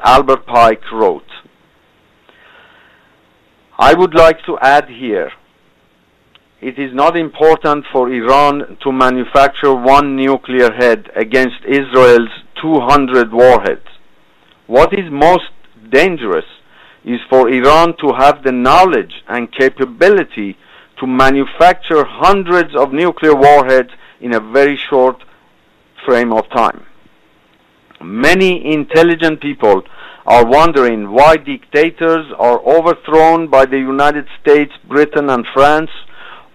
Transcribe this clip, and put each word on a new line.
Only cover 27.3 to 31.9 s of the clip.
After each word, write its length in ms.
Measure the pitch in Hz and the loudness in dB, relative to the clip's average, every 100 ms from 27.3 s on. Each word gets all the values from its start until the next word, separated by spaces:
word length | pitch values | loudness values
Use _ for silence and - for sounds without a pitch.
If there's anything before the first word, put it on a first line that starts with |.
| _ _ _ _ _ _ _ | _ _ _ _ _ _ _
Many 720 | 80 107 143 185 190 175 139 | -12 -2 0 2 0 -2 -4
intelligent 680 | 156 139 160 170 165 160 151 | -6 -2 2 2 2 -2 -4
people 420 | 147 139 110 95 - - - - - | -10 -2 0 0 -2 -20 -20 -10 2
are 180 | 120 | 2
wondering 680 | 117 139 165 143 123 113 101 | 4 2 2 0 -2 -2 -4
why 240 | 110 147 160 | 2 4 2
dictators 920 | 143 131 _ 147 165 | -4 -14 _ -2 -2